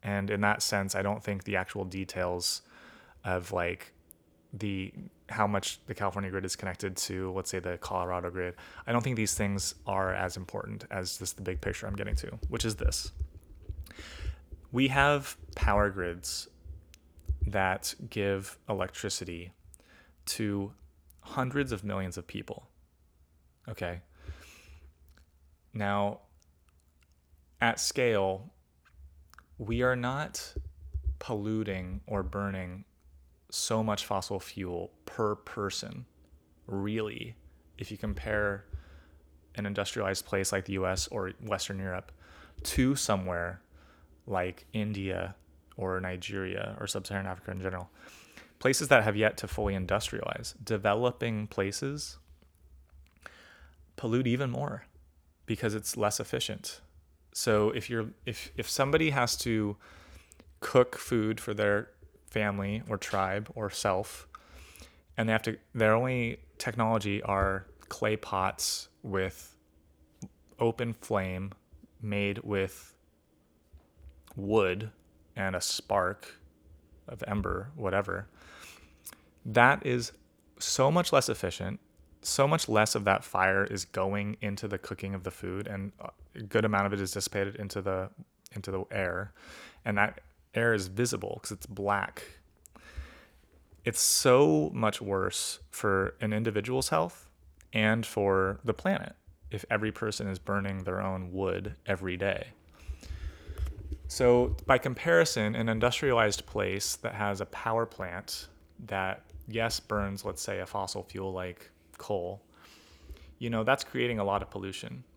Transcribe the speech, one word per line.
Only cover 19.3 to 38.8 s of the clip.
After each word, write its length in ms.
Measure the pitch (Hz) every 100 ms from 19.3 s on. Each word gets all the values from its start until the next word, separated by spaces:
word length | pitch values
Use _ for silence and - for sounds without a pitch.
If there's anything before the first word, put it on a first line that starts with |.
| 85 87 - - - - - - _ -
to 460 | - 110 101 98 - - _ _ -
hundreds 520 | - - 127 139 135
of 120 | 110
millions 340 | 101 98 95 87
of 80 | 85
people. 420 | - 101 - - _ _ _ _ _ _ _ _ _ -
Okay. 320 | 110 87 87 - - - - - - - - - _ - - - _ _ _ _
Now, 480 | 110 101 101 101 - - _ _ _ _ _ _ _ _ _ _ _ _ _
at 180 | 117 113
scale, 720 | - - 123 107 98 95 117 _ _ _ _ - - - - - _ -
we 240 | 110 117
are 140 | 127 127
not 580 | 120 135 151 - - - - - - - - -
polluting 840 | - 110 104 110 104 95 90 95 -
or 160 | 104
burning 600 | 92 101 101 95 90 92 - _ - - - _ _
so 320 | - - 110
much 220 | 110 104
fossil 360 | - 98 - 98
fuel 520 | - - 92 87 87 _ -
per 300 | - 107 104
person, 680 | - - 101 - - - 127 _ - - _ _ -
really, 720 | 98 101 107 107 117 117 113 - - _ -
if 120 | -
you 60 | 107
compare 680 | 107 101 - 107 104 101 - -